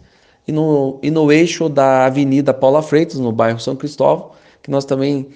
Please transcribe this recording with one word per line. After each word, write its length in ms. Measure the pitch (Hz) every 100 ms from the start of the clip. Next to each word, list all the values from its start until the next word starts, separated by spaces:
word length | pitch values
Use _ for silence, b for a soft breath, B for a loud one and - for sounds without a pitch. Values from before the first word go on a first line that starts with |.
| b b b b -
e 40 |
no, 480 | 151 156 147 135 139
e 80 | 143
no 200 | 160 151
eixo 380 | 151 170 - 160
da 360 | 139 135 131 131
Avenida 460 | 135 139 135 139
Paula 300 | - 131 147
Freitas, 380 | 147 151 165 139
no 120 | 123
bairro 280 | 113 117 113
São 160 | 131 135
Cristóvão, 560 | 147 - 135 160 - b b b
que 80 | -
nós 120 | 139
também 440 | 139 135 139 143 135